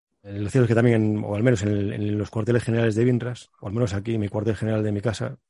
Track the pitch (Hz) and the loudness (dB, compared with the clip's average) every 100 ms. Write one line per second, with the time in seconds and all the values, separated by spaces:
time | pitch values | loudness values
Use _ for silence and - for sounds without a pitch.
0 | _ _ 101 101 104 131 120 113 123 113 | _ _ -12 -6 0 2 4 4 4 4
1 | 107 107 104 101 123 113 104 104 101 - | 2 0 -2 0 2 2 2 0 -2 -4
2 | 104 104 98 113 107 120 - 113 113 107 | -2 -2 -4 -4 0 0 2 0 2 2
3 | 120 123 120 120 - _ 113 110 120 95 | 2 0 -2 -8 -14 _ -8 -2 -2 -2
4 | 104 113 101 107 104 104 110 110 107 101 | -4 -2 -2 -2 -2 -2 -2 0 0 -2
5 | 117 101 - 135 | -4 -4 -6 -10